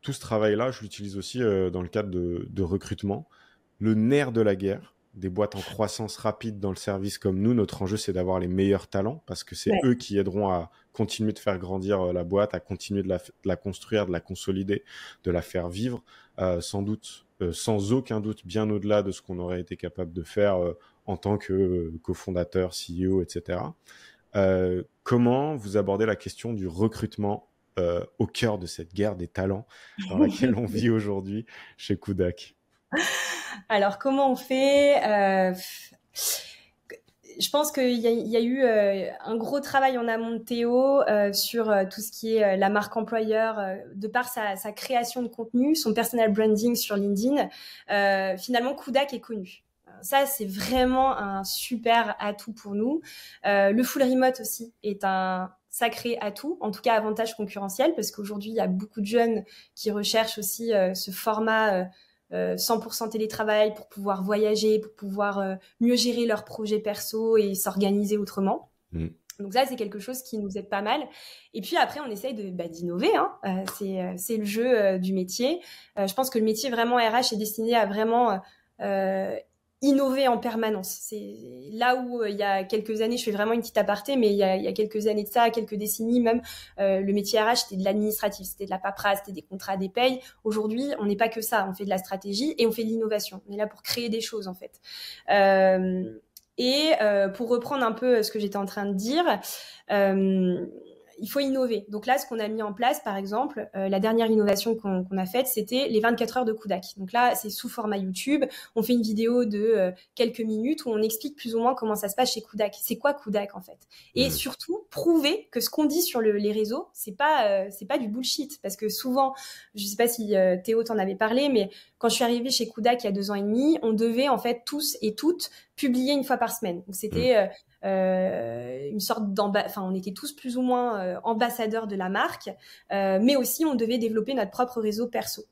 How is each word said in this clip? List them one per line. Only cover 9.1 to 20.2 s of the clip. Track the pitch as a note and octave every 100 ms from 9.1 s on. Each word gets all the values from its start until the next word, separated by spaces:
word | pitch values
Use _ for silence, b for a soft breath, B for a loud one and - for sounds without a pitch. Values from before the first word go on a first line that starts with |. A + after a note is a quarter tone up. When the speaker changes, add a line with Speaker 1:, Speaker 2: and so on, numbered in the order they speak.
| D#3+ -
Speaker 1:
parce | F2+
que | -
c'est | F2+ -
Speaker 2:
Ouais. | G3+
Speaker 1:
eux | C3+
qui | A#2+ - G2+
aideront | F#2+ F#2 G2+
à | F2+ E2+ b b
continuer | - G#2+ - G#2+
de | G#2
faire | - F#2+
grandir, | F2+ F#2+ F#2+ G2+
euh, | F2+
la | F2+
boîte, | F2 G2 G#2
à | F2+
continuer | - F#2 - G2+
de | F#2+
la | F#2
f-, | - -
de | G2
la | F2+
construire, | G2+ F#2 - A2 F#2+
de |
la | F2
consolider, | - F#2 - F#2+ G2 G2+ - B B B
de | -
la | F2
faire | E2+ F#2 F2
vivre, | F2+ B2 A#2+ _ b b -
euh, | F#2 F2
sans | E2+ G2+
doute, | G2+ G#2+ - - _ _
euh, | F2+
sans | E2 - G#2+ G2
aucun | B2+ C3 A2
doute, | G#2 G#2+ F2+
bien | G2+ G#2+
au-delà | G#2 G2+ G#2
de | G2
ce | F#2
qu'on | - F2+
aurait | F2 F2+
été | F2+ F#2
capable | F2+ - F2
de | E2